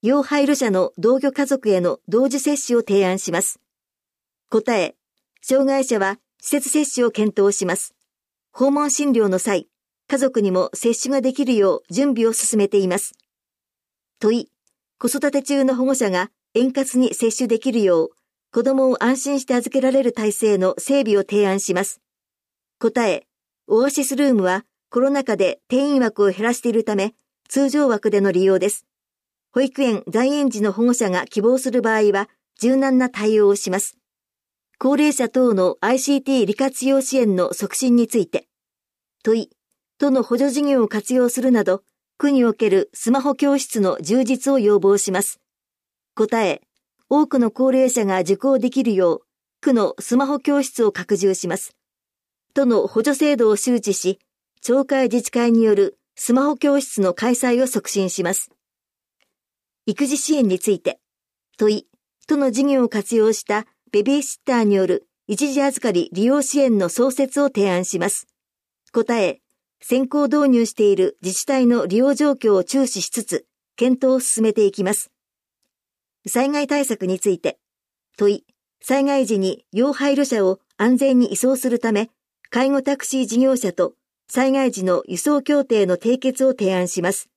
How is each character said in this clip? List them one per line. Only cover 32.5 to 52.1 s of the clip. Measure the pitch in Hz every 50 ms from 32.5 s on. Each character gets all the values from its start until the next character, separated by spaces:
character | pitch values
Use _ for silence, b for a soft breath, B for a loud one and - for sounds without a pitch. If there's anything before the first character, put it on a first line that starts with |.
| _ _
柔 | 214 240 262
軟 | 269 269 269 262 254
な | 254 254
対 | 262 202 214 214 220 214
応 | 208 196
を | 202
し | 202 - 202
ま | 180 196
す。 | - - - _ _ _ _ _ _ _ _ _ _ _ _ _ _ _ _ _
高 | - 254 285
齢 | 277 302 302
者 | 269 - 254 -
等 | _ 262 254 247 214
の | 190 185 180 - _
ア | - 208 254
イ | 262
シ | 262 277 285 277
ー |
テ | 269 277 269 262
ィ |
ー | 220
利 | 185 208
活 | - 269 277 269 - 254
用 | 269 269 269
支 | 262 - 254
援 | 262 240 214 196
の | 180 180 - -
促 | - 202 196 -
進 | - 262 254 240
に | 240 233
つ | 226 - 233
い | 185
て。 | - - 127 - _ _ _ _ _ _ _ _ _ _ _ _ _ _ _
問 | _ 220 220 226
い、 | - _ _ _ _ _ _ _ _ _ _ _
都 | 285 285
の | 262 262
補 | 233 - 240
助 | 233 269 285
事 | 240 294
業 | 294 285 277 262 226
を | 208
活 | - 214 - - 254
用 | 254 247 240
す | - -
る | 247 262
な | 247 220 202
ど、 | 185 185 202 _ _ _ _ _ _ _ _
区 | - 285
に | 285 262 247
お | 233
け | 214 _ 233 214
る | 185 196 - -
ス | _ - - 226
マ | 247 277
ホ | 254 285 269
教 | 269 285 277 277 277
室 | - - - 226
の | 196 185 151 -
充 | 160 147 214 254 262
実 | 214 262 254 - 269
を | 277 269
要 | 208 208 208 196
望 | 170 196 202 202
し | - 208
ま | 185 180
す。 | 202 - - _ _ _ _ _ _ _ _ _ _ _ _ _ _ _ _
答 | - 220 214 - 226 220
え、 | 185 147 - _ _ _ _ _ _ _ _ _ _
多 | 262 294 302
く | - - 262
の | 240 220
高 | 214 - 262 262
齢 | 262 262 262 254
者 | 220 240 214
が | 196 190 185
受 | 180 156 196
講 | 196 - 269 269 262
で | 262 254
き | - 269 240
る | 233 208
よ | 185 185 170 160
う、 | - _ _ _ _ _ _ _ _
区 | - 294
の | 262 233 202 175 - -
ス | - - 240
マ | 254 277
ホ | 269 294 277
教 | - - 285 285
室 | 269 - - - 233
を | 208
拡 | 202 - 180 - 208
充 | 180 190 196 190
し | - - 175
ま | 175
す。 | 190 - - _ _ _ _ _ _ _ _